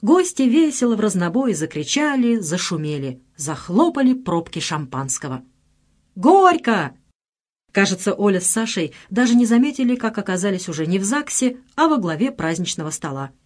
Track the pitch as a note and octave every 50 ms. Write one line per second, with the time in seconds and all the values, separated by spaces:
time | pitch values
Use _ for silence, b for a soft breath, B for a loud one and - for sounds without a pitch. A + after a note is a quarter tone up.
0 | - G3+ D4+ F4+ F4+ F4+ - - C4+ B3+ A3+ D#4 E4 D#4 C#4 - - A#3+ A#3 G#3
1 | A3 G#3+ F#3+ F#3+ F3 F3 E3+ A#3 C4+ C4 G#3 D3+ D3+ D#3+ - D3+ D3+ D3 - C#4+
2 | D4 D4+ C#4+ C4+ B3 A#3 A#3 A#3 G3+ D#3 D3+ F3+ - - F3+ D#3+ D#3 D3+ D3+ D3
3 | C#3 C3+ B2+ B2+ _ _ _ _ C#3+ C#3+ D#3+ - - - F3+ G3 D#4 F4 - C#4
4 | C#4 B3+ B3+ B3+ - - E3+ E3+ F3 - - F3 D3+ - E3 D3+ D3+ C3 C3 B2+
5 | C3+ C#3 - - - D3 C3 C3 C3 _ _ _ _ _ _ _ _ _ _ _
6 | _ _ _ - F#3 B3+ F4 G4 F#4+ F#4 F4 E4+ - - A#3 G3+ E3 C3+ - _
7 | _ _ _ _ _ _ _ _ _ _ _ _ _ _ _ - G3 G3 G3 F3+
8 | - - G3 - G3 G#3 G3 F#3 F3+ - - - A3+ A3+ - - E3+ D3 B B
9 | B B - G3 B3 B3 A#3+ A#3+ B3 A3 A3+ A#3 B3 D4 D4 - C4+ B3 B3 B3
10 | - A3 A3 - G3+ - F#3+ F#3 F3 G3+ G3 F#3 F#3 - E3+ D3 D#3+ D#3 F3 F#3+
11 | F#3 G3 A3+ C#4+ D4 C#4+ - - - B3+ B3 - - _ _ - D4+ E4 D#4 C#4+
12 | G3 F3 D#3+ D#3 F#3+ C4+ C4+ - F3+ D#3+ E3 E3+ F3+ E3 - - E3 D3+ D#3 -
13 | - D#3+ C#3 C3+ C3+ C3+ C3 _ _